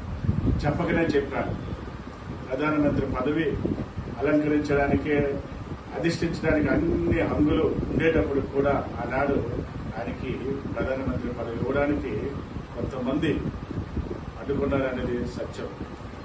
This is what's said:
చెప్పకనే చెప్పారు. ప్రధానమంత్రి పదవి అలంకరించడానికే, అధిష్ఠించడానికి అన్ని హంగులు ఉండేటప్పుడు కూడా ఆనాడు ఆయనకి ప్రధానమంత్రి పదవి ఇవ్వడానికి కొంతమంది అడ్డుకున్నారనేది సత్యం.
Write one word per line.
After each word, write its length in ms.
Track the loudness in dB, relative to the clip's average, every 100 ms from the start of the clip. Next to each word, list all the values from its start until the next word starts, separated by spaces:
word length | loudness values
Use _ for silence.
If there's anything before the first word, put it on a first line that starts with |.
| -4 -2 0 2 2 2
చెప్పకనే 400 | 2 0 2 2 4 2
చెప్పారు. 380 | 2 -2 -2 -4 -6 -8 -8 -10 -10 -12 -10 -10 -6
ప్రధానమంత్రి 600 | -2 2 4 4 2 0 0
పదవి 320 | 0 2 0 0 0 -2 -4 -8 -8 -2
అలంకరించడానికే, 960 | 4 4 4 2 4 4 4 2 4 2 2 0 -6 -10 -8 -10 -8 -2
అధిష్ఠించడానికి 720 | 0 2 0 0 2 4 4 4
అన్ని 460 | 4 2 4 4 2
హంగులు 360 | 4 4 6 4 2 0
ఉండేటప్పుడు 520 | 4 4 4 4 2 2 2
కూడా 180 | 4 2 0 -4
ఆనాడు 340 | -2 0 2 2 0 -4 -6 -6 -6 -6
ఆయనకి 360 | -6 -4 -4 -4 -4 -4 -4
ప్రధానమంత్రి 580 | -2 -2 -2 -2 -2 -4 -4
పదవి 180 | -6 -2
ఇవ్వడానికి 520 | 0 2 2 2 -2 -4 -4 -6 -8 -8 -8 -6
కొంతమంది 580 | -4 -2 -2 0 2 0 -2 -6 -6 -6 -4 -4 -4 -6 -8 -8
అడ్డుకున్నారనేది 760 | -4 0 2 2 0 -2 -2 -2 -4 -6
సత్యం. 340 | -8 -8 -8 -8 -10 -10 -12 -12